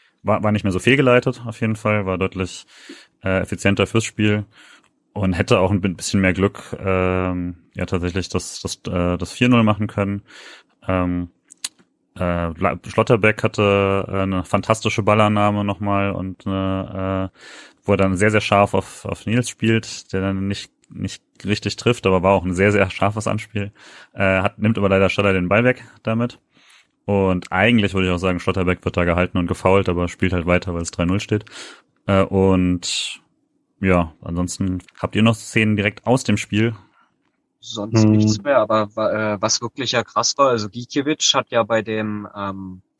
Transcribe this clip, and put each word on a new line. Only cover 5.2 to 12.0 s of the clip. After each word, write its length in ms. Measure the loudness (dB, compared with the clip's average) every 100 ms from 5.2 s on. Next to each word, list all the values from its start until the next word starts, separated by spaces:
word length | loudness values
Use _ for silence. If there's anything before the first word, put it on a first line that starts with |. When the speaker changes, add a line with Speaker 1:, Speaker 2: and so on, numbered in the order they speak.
| -2
Speaker 1:
hätte 260 | 0 2 2
auch 100 | 4
ein 100 | 2
bi-, 80 | 0
bisschen 320 | -4 -2 0
mehr 120 | 2
Glück, 420 | 2 0 -2 -12 -6
ähm, 800 | -2 0 0 0 -2 -2 -6 -10 _ -8
ja, 100 | -4
tatsächlich 440 | -2 -2 -4 -4
das, 320 | -6 -6 -10
das, 160 | -10 -10 -6
äh, 260 | -2 0 -2
das 140 | -6
vier 160 | 0 2
null 140 | 4
machen 220 | 4 0 -2
können. 360 | -4 -4 -6 -10 -20 -20 -20 _ _ -4
Ähm, 420 | 0 0 -2 -6 _ _ _ -14 -14 _ _